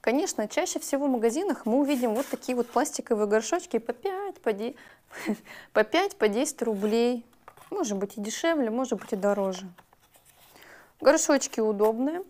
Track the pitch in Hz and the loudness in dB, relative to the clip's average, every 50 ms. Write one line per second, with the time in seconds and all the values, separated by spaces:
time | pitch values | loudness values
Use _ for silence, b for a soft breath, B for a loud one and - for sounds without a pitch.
0 | - 226 233 285 392 - - - 214 208 - 285 349 359 - 311 - - - 269 | 0 2 2 2 0 -2 -2 -4 -6 -2 -2 -2 -2 -2 -4 -6 -4 -2 -2 0
1 | 285 277 254 233 214 233 220 311 392 392 262 - - 220 226 277 294 269 294 247 | 0 0 0 2 2 0 0 0 -2 -2 -4 -2 0 0 2 2 2 2 2 0
2 | 247 226 208 240 285 - - - - - 254 247 233 240 - 247 302 294 - - | 0 0 0 -2 -2 -4 -6 -8 -4 -4 -2 -2 -2 0 0 0 0 0 -4 -8
3 | - - 233 208 214 202 208 220 220 - 339 359 349 - - 226 233 - 240 - | -2 -2 0 0 2 2 2 2 2 0 -4 -4 -4 -2 -4 -4 -2 -4 -10 -4
4 | - 392 370 381 403 392 359 - - 240 214 190 220 240 294 B B B B B | -6 -6 -4 -4 -8 -8 -10 -4 -2 -2 -2 -2 -4 -8 -8 B B B B B
5 | B _ - - - - 208 - - - - - - - _ 214 214 - - 330 | B _ -16 -8 -4 -4 -4 -6 -8 -20 -20 -20 -20 0 _ 2 2 4 4 2
6 | 392 403 - - 226 214 202 233 294 294 - - 240 233 214 196 202 208 214 233 | 2 2 0 2 2 2 4 2 0 -2 -2 -4 -2 -2 0 0 0 2 2 4
7 | 233 240 247 233 - _ _ _ _ - - - - - - 415 330 214 202 190 | 4 2 2 -2 -6 _ _ _ _ -20 -20 -20 -14 -8 -4 -4 -2 -2 -2 -4
8 | 208 202 - 220 202 220 220 - - 330 330 302 254 220 220 247 262 - 240 190 | -4 -6 -6 -8 -8 -6 -6 -2 0 0 2 2 0 0 0 -2 -2 -2 -4 -6
9 | - - 226 196 185 202 202 202 196 190 185 180 196 180 175 - _ _ _ _ | -4 -6 -6 -2 0 0 0 0 -2 -4 -4 -6 -12 -14 -16 -20 _ _ _ _
10 | _ _ _ - _ - B B B B B B B B B B B B B B | _ _ _ -20 _ -20 B B B B B B B B B B B B B B
11 | - 262 302 320 - - 294 269 - - - - 220 214 214 196 214 220 226 226 | 6 6 6 6 4 4 2 2 2 -2 -2 0 0 0 2 4 2 2 2 2
12 | 262 294 320 359 392 | -2 -2 -2 -6 -10